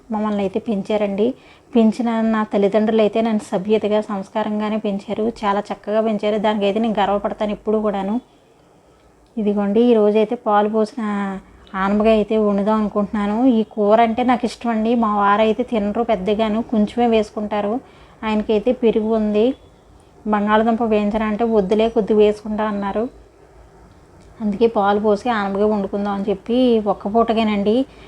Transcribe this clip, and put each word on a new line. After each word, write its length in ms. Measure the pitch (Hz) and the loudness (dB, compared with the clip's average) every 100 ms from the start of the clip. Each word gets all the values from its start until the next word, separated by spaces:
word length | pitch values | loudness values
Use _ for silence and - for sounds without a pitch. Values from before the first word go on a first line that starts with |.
| - | -8
మమ్మల్ని 300 | 214 214 202 | -6 -4 -2
అయితే 180 | 196 214 | -4 -4
పెంచారండి. 760 | 240 196 180 214 202 196 240 - - - _ | -4 -6 -2 -2 -2 0 -2 -4 -16 -20 _
పెంచిన 460 | 233 220 208 233 226 | 2 2 2 -2 -2
నా 220 | 220 220 | 0 -2
తల్లిదండ్రులు 580 | 214 214 202 214 220 220 | -2 0 0 2 2 2
అయితే 200 | 208 226 | 2 0
నన్ను 200 | 226 214 - | -2 -2 -4
సభ్యతగా 480 | 196 202 214 208 214 | -6 0 -2 0 -2
సంస్కారంగానే 760 | 214 196 190 220 214 214 214 214 | -2 -8 -6 -6 -4 -4 -4 -4
పెంచారు, 560 | 214 196 214 202 220 - | -4 -6 -6 -4 -4 -4
చాలా 180 | 208 202 202 | -2 -2 -4
చక్కగా 280 | 208 - 220 | -10 -4 -2
పెంచారు. 380 | 220 208 208 214 | 0 -2 -2 0
దానికైతే 420 | 214 214 202 208 | 0 0 0 0
నేను 140 | 233 208 | 0 0
గర్వపడతాను 500 | 190 202 208 - 208 | 0 0 -2 -4 -4
ఎప్పుడు 280 | 202 - 214 | -4 -2 0
కూడాను. 420 | 214 196 190 240 - _ _ _ _ _ _ _ _ _ _ 233 | 0 -2 -4 -4 -6 _ _ _ _ _ _ _ _ _ _ -4
ఇదిగోండి 420 | 208 208 202 208 | -2 0 0 2
ఈరోజైతే 540 | 240 220 208 214 214 | 4 6 4 4 0
పాలు 340 | 240 220 208 214 | -2 0 2 2
పోసిన 680 | 220 214 - 214 202 196 196 - - - | 0 -2 -4 -6 -4 -4 -8 -14 -20 -12
ఆనపకాయ 380 | 190 196 208 220 | -4 0 2 4
అయితే 240 | 220 208 220 | 4 2 0
వండుదాం 420 | 208 202 202 214 | 2 0 0 0
అనుకుంటున్నాను. 680 | 208 208 196 214 202 214 262 | 0 -2 -2 -2 -2 2 2
ఈ 160 | 220 | 2
కూర 380 | 214 - 202 220 | 0 0 4 4
అంటే 220 | 233 220 | 4 2
నాకు 240 | 247 240 220 | 0 0 -2
ఇష్టం 240 | - 233 | -6 -4
అండి. 240 | 220 220 | -2 0
మా 220 | 240 220 208 | 0 0 2
వారైతే 460 | 202 208 220 214 | 2 4 2 0
తినరు 400 | 247 233 202 226 | -2 -2 -2 -2
పెద్దగాను, 600 | 233 202 190 208 220 214 | -2 -2 -2 0 0 -2
కొంచెమే 440 | 233 220 208 240 240 | -2 0 0 0 2
వేసుకుంటారు. 760 | 220 214 226 208 208 202 254 - - - - | 2 0 -6 -6 -4 -2 -4 -8 -20 -20 -10
ఆయనకైతే 480 | 220 214 - 214 226 | -4 -2 0 0 0
పెరుగు 420 | 247 233 220 214 | 0 2 2 0
ఉంది. 400 | 226 214 208 240 277 - _ _ - _ - 214 | 0 0 2 0 0 -12 _ _ -20 _ -12 -2
బంగాళదుంప 540 | 208 208 214 226 226 | -2 2 2 2 0
వేయించరా 440 | 233 214 208 220 214 | 0 0 0 -2 -2
అంటే 180 | 208 | -2
వద్దులే 440 | 233 220 185 214 226 | 0 0 2 2 2
కొద్ది 260 | 233 196 | 0 0
వేసుకుంటా 500 | 214 208 208 220 214 | 4 4 2 -6 -4
అన్నారు. 440 | 214 202 196 208 254 - - _ - - - - - - - - - - | -4 -4 -4 -4 -6 -8 -20 _ -20 -20 -20 -20 -20 -20 -20 -20 -20 -6
అందుకే 260 | 208 185 226 | -4 0 0
పాలు 340 | 208 202 208 | 2 2 2
పోసి 300 | 214 202 247 | 2 0 0
ఆనపకాయ 340 | 220 196 196 | -2 -2 0
వండుకుందాం 480 | 214 214 190 202 202 | 0 0 -2 -4 -4
అని 100 | 196 196 | -4 -4
చెప్పి 540 | 196 - 247 254 226 208 | -4 -2 0 2 2 0
ఒక్క 280 | 185 202 | -4 0
పూటకేనండి. 720 | 226 226 220 220 202 208 240 269 - | 0 2 0 0 0 0 0 -2 -8